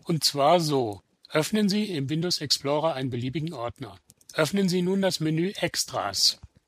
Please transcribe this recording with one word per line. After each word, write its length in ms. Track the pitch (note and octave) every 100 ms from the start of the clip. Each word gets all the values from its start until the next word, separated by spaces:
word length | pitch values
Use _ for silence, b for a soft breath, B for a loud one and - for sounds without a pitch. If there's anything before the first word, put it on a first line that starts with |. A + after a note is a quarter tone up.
Und 200 | - D#3
zwar 360 | - C#3+ C#3+ F3+
so. 440 | D3+ C#3 A2+ G2 _ _ -
Öffnen 400 | D#3 D3+ G#3+ G#3
Sie 140 | G#3
im 260 | G#3 D#3+ C3+
Windows 320 | D#3 F3 -
Explorer 540 | D3 - C#3 D3 D#3+ C3+
einen 160 | C3+
beliebigen 420 | B2 B2+ D#3 D#3+
Ordner. 460 | C3+ A#2 - A2+ F2+ _ _ _
Öffnen 340 | - D3 G3 F#3+
Sie 140 | F3+
nun 220 | F3 G3
das 160 | F#3+ -
Menü 320 | D#3 D#3+ F#3
Extras. 880 | - F3 - - A#2+ G2 F#2+ - - - _